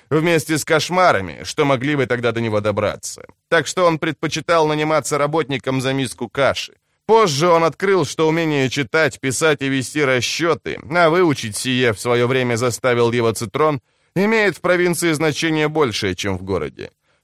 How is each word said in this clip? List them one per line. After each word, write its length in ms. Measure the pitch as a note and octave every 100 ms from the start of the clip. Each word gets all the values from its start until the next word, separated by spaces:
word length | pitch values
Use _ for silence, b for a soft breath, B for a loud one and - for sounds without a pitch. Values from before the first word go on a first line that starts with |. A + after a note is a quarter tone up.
| b
вместе 480 | D#3 E3+ E3 - D#3
с 80 | -
кошмарами, 800 | D#3 - F3+ F3+ A2 F2+ B1
что 220 | E2+ - C#3+
могли 300 | C3 C#3 D3
бы 120 | B2
тогда 240 | A#2+ A#2
до 100 | A2+
него 200 | A2+ G#2+
добраться. 600 | G#2 G2+ G2+ C#2+ - - - _ _
Так 200 | E3 -
что 180 | - F3
он 140 | D#3+
предпочитал 680 | D#3+ D3+ D#3 D#3+ - E3+ D#3
наниматься 500 | D3+ D3+ D#3 - D3
работником 640 | C#3+ D#3+ C#3+ C3+ - C3
за 120 | B2+
миску 340 | C3+ B2+ - A#2+
каши. 440 | - B2+ F2+ - _ _ _ -
Позже 420 | A3+ G#3 C#3 F3
он 160 | E3
открыл, 420 | E3 - G3 F#3+ C#3+
что 220 | - D#3+
умение 420 | D#3+ E3 C#3+ C3
читать, 500 | C#3+ C3 D#3+ D#3 -
писать 420 | C3+ - D#3+ C#3+
и 80 | C#3
вести 340 | C3+ B2 D3
расчёты, 760 | C3+ B2+ - - E3 D3 E2 G1+ G2+
а 200 | F3 E3
выучить 480 | F3 F3 C3+ A2+ G#2
сие 360 | B2+ B2+ B2
в 60 | G#2
своё 280 | B2 A#2+ A#2+
время 280 | C3 B2 A2+
заставил 560 | B2 - C3 A#2+ A#2
его 200 | A#2+ A2+
Цитрон, 500 | G#2+ A2+ C3+ D#3 C#3+ - _ _ F3
имеет 420 | G3+ A3+ G3+ D3+
в 40 |
провинции 520 | F3 F3 F3 E3+ E3+
значение 540 | D3+ D#3+ C#3 E3 D#3 D3+
большее, 480 | D#3 C3+ G#2 G2+ F#2
чем 220 | G2+ F#2
в 60 |
городе. 460 | F#2+ F#2 C#2+ A#1 G1+ _ _ _